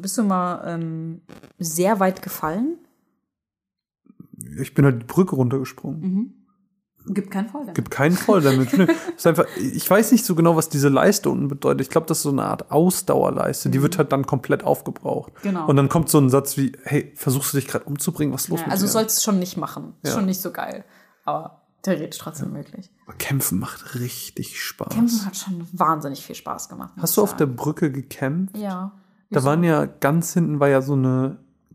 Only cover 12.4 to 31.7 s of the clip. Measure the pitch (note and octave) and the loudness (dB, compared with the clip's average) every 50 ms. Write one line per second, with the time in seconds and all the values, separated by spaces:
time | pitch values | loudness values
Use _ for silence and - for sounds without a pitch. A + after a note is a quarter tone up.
12.4 | G#2 G2 G#2 - - - C#3 D3+ E3+ F#3 - - - - C#3+ C3+ - - - - | 0 -2 -4 -6 -6 0 2 4 4 4 2 0 0 0 2 2 2 0 0 0
13.4 | - - - - - C3 B2 C3+ C#3 E3 F3 E3+ C#3+ - C3+ C#3 C3+ - C#3+ B2 | -2 -2 -2 -2 -2 0 2 2 2 4 4 4 4 4 2 0 0 0 -2 -2
14.4 | - - C#3+ - - C#3+ C#3+ - - C3 - - - - A#2 - - - _ - | 0 0 -2 0 2 0 0 0 -2 -10 -10 -6 -6 -4 -4 -6 -6 -12 _ -8
15.4 | - G3 F#3+ F3 D#3 D#3 C#3 C#3 C#3 C#3 - E3+ D#3 - - D3+ C#3 B2+ B2+ C#3 | -4 -4 -2 0 2 4 4 6 4 4 2 2 2 4 4 6 6 6 4 4
16.4 | C#3 - - C#3 C3+ B2+ - - - - D3 D3 - - - - - C#3 B2+ C#3+ | 2 0 -2 -2 -2 -2 -4 -6 -6 -2 -2 -2 -2 -4 -10 -6 -2 -2 -2 0
17.4 | C3+ - C#3+ C#3 - - - - - - C#3+ - - F3 E3 - D3+ C#3 C3 C3+ | -2 -2 -2 -2 -4 -2 -6 -6 -6 -6 -8 -4 -4 -4 -2 -2 -2 -2 -2 -4
18.4 | - - E3 E3+ E3 - F#3+ F#3+ G3 G3+ G#3+ A3+ A3 A3 - - - A3 G3+ F#3 | -4 -4 -4 -4 -2 -2 -2 0 0 0 0 0 0 0 -2 -2 0 0 0 0
19.4 | F3+ F3+ - E3 D3 - - - D#3 D#3+ - _ - C#3 B2+ A3 G3 F#3 F#3 - | 0 -2 -6 -8 -8 -8 -10 -12 -14 -16 -14 _ -4 -2 -2 0 0 0 -2 -4
20.4 | - - - - - - - - - _ _ _ _ _ _ _ - D3+ D3 D#3 | -6 -8 -8 -8 -8 -8 -10 -14 -16 _ _ _ _ _ _ _ -8 -6 -6 -6
21.4 | D#3+ - - _ _ _ _ _ - F#3+ F3+ D3 C#3+ - - - - D#3 D#3 D3 | -6 -10 -18 _ _ _ _ _ -2 -2 -2 -2 -4 -10 -12 -12 -14 -12 -10 -8
22.4 | - - C#3+ D3 C#3+ - - - - _ _ _ _ - - - - - C#3+ C3 | -8 -8 -8 -10 -14 -14 -16 -20 -20 _ _ _ _ -20 -12 -8 -4 -2 -2 -2
23.4 | - - - F#2+ - - - - - - - A#2+ B2 A#2+ - - - - - - | -2 -2 -2 -2 -4 -6 -10 -14 -16 -12 -8 -8 -8 -8 -8 -10 -14 -12 -10 -10
24.4 | - - - - - - - - - - - A3 A#3+ A#3 A#3 G#3+ G3 G3 - - | -10 -10 -10 -10 -10 -10 -8 -8 -8 -4 0 2 2 2 2 0 -2 -4 -8 -8
25.4 | - G3 F3+ E3+ E3+ E3+ F3 F3 E3+ D#3 D#3+ D3+ C#3+ C#3 C3+ - - - - - | -8 -8 -8 -8 -8 -8 -2 0 2 2 0 0 -4 -8 -10 -10 -14 -16 -16 -14
26.4 | - - - - - - - - B1+ - - - E3+ - - A3 G#3 F#3+ - - | -12 -12 -10 -10 -12 -16 -14 -16 -16 -14 -10 -6 -4 0 2 2 2 2 2 0
27.4 | D#3 C3+ B2 A#2+ - D3 D#3 - F3 D3 C3 C3+ C3 - - - C#3 C3 D3+ F3 | 0 0 0 -4 -4 -4 -2 -2 -2 -2 -2 -6 -10 -10 -8 -6 -4 -4 -2 -4
28.4 | F#3+ F#3+ - G#3 G#3 G3 F#3 F3+ F#3 G3+ - - _ _ _ _ _ - G#3 D3 | -4 -6 -6 -8 -8 -8 -8 -8 -10 -10 -12 -16 _ _ _ _ _ -2 0 2
29.4 | C3 C#3 D3+ E3 F3 E3+ D#3 D3 D3 C#3 - - - C#3 D#3 E3+ E3 - - F3+ | 2 4 2 4 4 4 4 2 0 -2 -4 -2 0 2 2 2 0 0 0 0
30.4 | E3 D3+ D3+ C#3 C#3+ C#3+ C3+ C3+ C3 C#3 C#3+ C3+ C3 C3 B2+ B2+ C3 C3+ - - | 0 2 2 2 4 4 4 4 2 2 0 2 2 2 2 2 0 -2 -4 -10
31.4 | _ _ _ _ _ _ | _ _ _ _ _ _